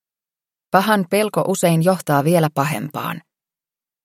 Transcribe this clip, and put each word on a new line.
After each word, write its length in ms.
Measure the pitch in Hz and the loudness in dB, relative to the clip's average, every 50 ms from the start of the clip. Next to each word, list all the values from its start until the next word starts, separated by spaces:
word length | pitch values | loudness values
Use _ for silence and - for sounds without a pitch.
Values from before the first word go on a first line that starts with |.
| _ _ _ _ _ _ _ _ _ _ _ _ _ _ | _ _ _ _ _ _ _ _ _ _ _ _ _ _
Pahan 340 | - 185 190 214 214 202 185 - | 0 0 2 2 2 0 0 0
pelko 340 | - 202 214 214 - 175 151 - | 0 -2 -2 0 -2 -2 -2 -2
usein 360 | 190 - - 175 165 165 160 | -2 0 2 2 2 2 2
johtaa 400 | 185 190 170 - - 151 143 139 | 2 0 0 0 0 0 0 2
vielä 260 | 156 175 170 160 147 - | 2 2 2 2 0 0
pahempaan. 680 | - 139 151 156 104 - - - 120 117 113 113 - - _ _ _ _ _ _ _ _ _ _ _ _ _ _ _ _ | -2 -2 -2 -2 -4 -6 -8 -8 -8 -8 -8 -8 -10 -14 _ _ _ _ _ _ _ _ _ _ _ _ _ _ _ _